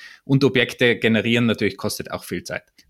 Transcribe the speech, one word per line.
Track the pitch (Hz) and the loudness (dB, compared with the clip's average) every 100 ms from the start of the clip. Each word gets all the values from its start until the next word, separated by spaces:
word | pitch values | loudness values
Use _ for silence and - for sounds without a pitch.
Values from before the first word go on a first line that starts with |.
| - - | -18 -14
Und | - 139 | 0 2
Objekte | 139 131 117 - 123 104 | 4 2 0 2 2 2
generieren | 117 110 113 117 117 | 2 2 2 0 2
natürlich | 104 104 - | 0 -2 -4
kostet | 104 - - | -8 -8 -10
auch | 87 | -12
viel | - 87 | -10 -10
Zeit. | - - _ _ _ | -10 -12 _ _ _